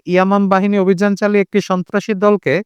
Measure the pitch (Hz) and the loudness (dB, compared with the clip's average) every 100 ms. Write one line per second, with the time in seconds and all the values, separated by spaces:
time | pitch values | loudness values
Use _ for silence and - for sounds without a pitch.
0 | - 180 190 202 196 190 202 202 185 180 | 0 2 2 2 2 0 0 0 0 0
1 | 208 196 208 208 190 208 - 185 175 208 | 0 0 0 0 0 -2 -2 -4 -4 -6
2 | - 196 208 208 139 160 | -4 0 0 0 0 -2